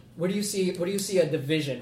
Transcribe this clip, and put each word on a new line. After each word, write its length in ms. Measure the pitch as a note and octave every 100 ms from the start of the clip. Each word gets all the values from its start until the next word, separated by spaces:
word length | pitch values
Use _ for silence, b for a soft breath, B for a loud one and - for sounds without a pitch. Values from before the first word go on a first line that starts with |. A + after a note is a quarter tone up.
| -
Where 160 | - F3+
do 60 | G#3
you 60 |
see? 280 | G3+ G3 F3+
Where 120 | E3+ F3
do 60 |
you 80 | G3
see 180 | - F3+
a 100 | D3+
division? 520 | D3+ C3 D#3 C#3 A#2+